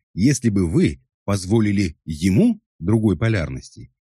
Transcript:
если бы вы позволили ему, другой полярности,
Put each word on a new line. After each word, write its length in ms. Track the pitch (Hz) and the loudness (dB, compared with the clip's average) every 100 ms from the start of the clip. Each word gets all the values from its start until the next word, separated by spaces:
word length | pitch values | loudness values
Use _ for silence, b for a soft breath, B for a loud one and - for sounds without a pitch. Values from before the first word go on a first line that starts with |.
| _ | _
если 340 | 85 123 139 117 | 0 0 2 0
бы 180 | 98 85 | 0 0
вы 380 | 120 165 67 _ _ | 0 0 -2 _ _
позволили 760 | - 98 90 117 104 101 92 - - | -6 -4 0 0 2 0 -2 -6 -12
ему, 560 | 78 95 101 240 220 _ _ | -2 2 4 2 0 _ _
другой 400 | 85 113 107 82 | -2 0 2 0
полярности, 760 | 113 107 76 65 - - - _ | 0 -2 -4 -8 -14 -20 -20 _